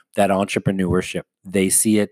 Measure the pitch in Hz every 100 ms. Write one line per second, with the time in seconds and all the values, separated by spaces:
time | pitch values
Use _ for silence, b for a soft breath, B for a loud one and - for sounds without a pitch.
0 | B - 98 95 98 - 95 95 92 90
1 | - - - _ 98 95 95 92 110 107
2 | 101